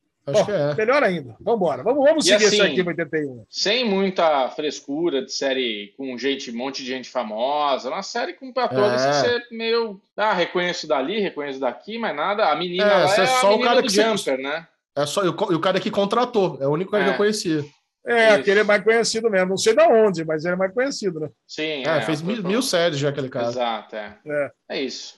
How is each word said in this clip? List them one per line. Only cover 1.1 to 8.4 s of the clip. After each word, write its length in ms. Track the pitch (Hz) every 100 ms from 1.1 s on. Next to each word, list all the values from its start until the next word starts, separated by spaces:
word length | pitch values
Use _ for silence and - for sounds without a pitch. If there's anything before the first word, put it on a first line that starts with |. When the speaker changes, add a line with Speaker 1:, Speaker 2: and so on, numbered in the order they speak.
| 175 123 -
Speaker 2:
Vambora. 420 | 170 226 175 127
Vamos, 220 | 180 285 277
vamos 160 | 320
Speaker 3:
E 40 | 208
Speaker 2:
seguir 160 | 208
isso 180 | 214 208
Speaker 3:
assim, 100 | 185
Speaker 2:
aqui 100 | 143
pra 80 | 175
oitenta 260 | 165 160 160
e 80 | 143
um. 180 | 123 -
Speaker 3:
sem 340 | - 190 240
muita 640 | 240 190 196 185 165 139 127
frescura 720 | - 151 - - 147 170 135
de 80 | 135
série 600 | - 139 131 123 104 101 -
com 200 | 135 120
gente, 340 | 135 135 131
um 40 | 117
monte 260 | 135 135
de 40 | 127
gente 220 | 131 120
famosa. 760 | 127 110 107 131 147 143 127 123
Uma 160 | 170
série 280 | 196 240 294
com 180 | -